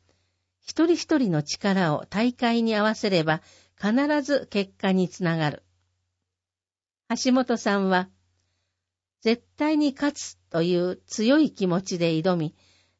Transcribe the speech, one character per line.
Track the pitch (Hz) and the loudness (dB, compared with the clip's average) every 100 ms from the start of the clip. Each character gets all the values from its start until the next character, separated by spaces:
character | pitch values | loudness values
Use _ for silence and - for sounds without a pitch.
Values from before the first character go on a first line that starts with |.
| _ _ _ _ _ _ | _ _ _ _ _ _
一 | - - 330 | -10 0 2
人 | |
一 | 330 - 311 | 2 0 0
人 | 226 | 2
の | 156 | 0
力 | 147 - 202 190 170 | -2 -4 -2 0 0
を | 147 - | -2 -4
大 | 196 247 | -2 -2
会 | 240 233 233 | -2 -2 0
に | 226 214 | 0 0
合 | |
わ | 214 | 0
せ | 220 214 | -2 0
れ | 180 | 0
ば | 156 156 - - _ _ | 0 -2 -4 -20 _ _
必 | 202 240 285 294 | -2 0 0 -2
ず | 277 285 - | 0 -4 -2
結 | 208 196 _ | -4 -6 _
果 | 196 | 0
に | 185 175 | 0 0
つ | - | -2
な | 175 165 | -4 0
が | 151 | -2
る。 | - _ _ _ _ _ _ _ _ _ _ _ _ _ _ _ 240 | -4 _ _ _ _ _ _ _ _ _ _ _ _ _ _ _ -4
橋 | 262 | 0
本 | 254 247 226 | 0 0 -2
さ | 220 202 | 0 0
ん | 190 | 2
は、 | 185 185 _ _ _ _ _ _ _ _ _ _ _ | 0 -2 _ _ _ _ _ _ _ _ _ _ _
絶 | 220 233 _ - | -2 -2 _ -4
対 | 302 302 | 0 2
に | 294 | 0
勝 | 262 285 | 0 -4
つ | - - - _ | -4 -12 -18 _
と | 165 | -2
い | 170 175 | 0 2
う | 180 - _ | 0 -4 _
強 | - 220 294 | -2 2 4
い | 294 | 2
気 | - 185 | 0 -2
持 | 175 | -2
ち | - 180 | -4 -2
で | 170 | 0
挑 | 160 180 180 | 0 0 0
み、 | 156 - _ _ _ _ | -2 -8 _ _ _ _